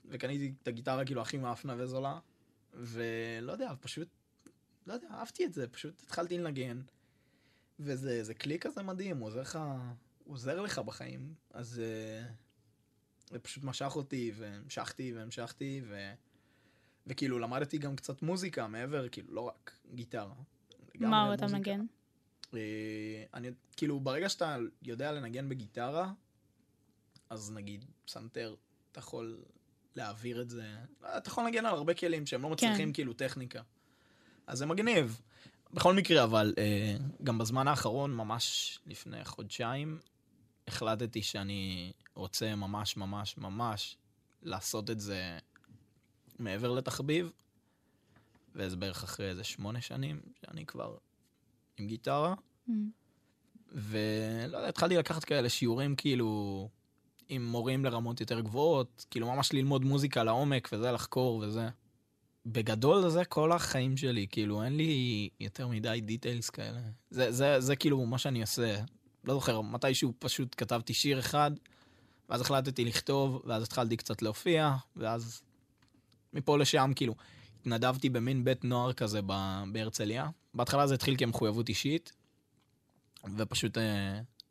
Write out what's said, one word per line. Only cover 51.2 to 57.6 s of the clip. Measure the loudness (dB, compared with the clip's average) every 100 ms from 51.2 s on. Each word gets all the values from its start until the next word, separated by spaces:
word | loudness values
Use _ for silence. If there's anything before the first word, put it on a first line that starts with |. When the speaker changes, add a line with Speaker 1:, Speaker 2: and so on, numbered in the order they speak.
| _ _ _ _ _ -10
Speaker 1:
עם | -8
גיטרה. | -4 0 2 2 0 -8 _ -4
Speaker 2:
Mm. | -2 -2 -6 _ _ _ _ _ -20 -12
Speaker 1:
ולא | -8 -4 0 0 0 -2 -4 -4 -4
יודע, | -4
התחלתי | 2 4 4
לקחת | 2 -2
כאלה | 0 2 2
שיעורים, | 2 2 2 2 0
כאילו, | 2 4 4 2 0 -2 -6 -12 _ _ _ -20 -8
עם | -4 -2
מורים | 0